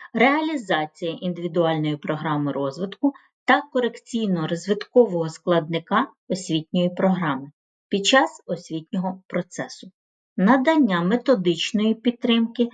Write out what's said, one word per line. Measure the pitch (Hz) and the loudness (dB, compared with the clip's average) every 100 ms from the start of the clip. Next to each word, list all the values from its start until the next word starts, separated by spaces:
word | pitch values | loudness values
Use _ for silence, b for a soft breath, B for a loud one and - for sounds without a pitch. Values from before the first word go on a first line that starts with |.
| B | B
Реалізація | 226 254 302 320 294 185 156 156 - 170 | 2 4 4 -2 -4 -2 -2 -4 -6 -8
індивідуальної | 160 180 175 170 170 165 160 151 147 | -6 -6 -4 -2 0 0 0 -2 -4
програми | - 151 160 147 143 | -4 -4 -2 -2 -2
розвитку | 139 139 160 190 - 277 - b _ - | -2 -4 -6 -10 -2 -2 -2 b _ 2
та | 277 285 | 2 0
корекційно-розвиткового | 254 233 - - 226 208 170 156 170 185 202 - 247 220 170 160 | -2 -2 -4 -8 -4 -2 -2 -2 -4 -2 -4 2 4 4 2 -6
складника | - 180 170 160 165 - 208 285 _ - | -4 0 0 0 -4 -2 -2 -2 _ -8
освітньої | 185 - 160 - 180 180 | -6 -4 -4 -2 0 0
програми | 180 190 180 160 135 143 - _ _ - | 0 0 0 -2 -4 -8 -18 _ _ -6
під | 196 202 | -2 2
час | 269 330 - - | 2 2 -4 -10
освітнього | 175 - 160 160 190 185 190 - | -10 -8 -10 -6 -6 -4 -8 -8
процесу. | 180 - - 123 - 190 _ _ _ _ - | -8 -8 -10 -12 -14 -20 _ _ _ _ 0
Надання | 196 269 285 311 226 175 | 4 4 4 4 4 2
методичної | 175 240 262 233 175 165 - 208 220 220 | 0 0 2 2 2 0 -2 0 0 0
підтримки | 247 240 247 233 226 - 233 | -2 -2 0 0 0 -2 -4